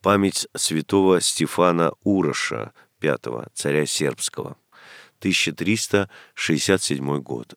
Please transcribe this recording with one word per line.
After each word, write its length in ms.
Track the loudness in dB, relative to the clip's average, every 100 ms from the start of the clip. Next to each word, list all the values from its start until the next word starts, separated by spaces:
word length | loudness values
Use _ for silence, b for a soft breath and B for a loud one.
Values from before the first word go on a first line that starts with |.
Память 440 | 4 4 2 0 -8
святого 680 | -4 -2 -2 2 4 6 4
Стефана 680 | 2 -2 -2 2 2 4 0 0
Уроша, 720 | -2 0 0 -2 -6 -8 -10 b b _
пятого, 500 | -4 -4 -6 -10 -12
царя 320 | -8 -2 0 0
сербского, 720 | -2 -2 -2 -8 -8 -12 -14 _ B B B B _
тысяча 340 | -2 0 -2
триста 580 | -2 -2 -2 2 0 0 B B
шестьдесят 480 | -10 -2 0 2 2
седьмой 380 | 2 -4 -2 -4
год. 340 | -4 -12 -12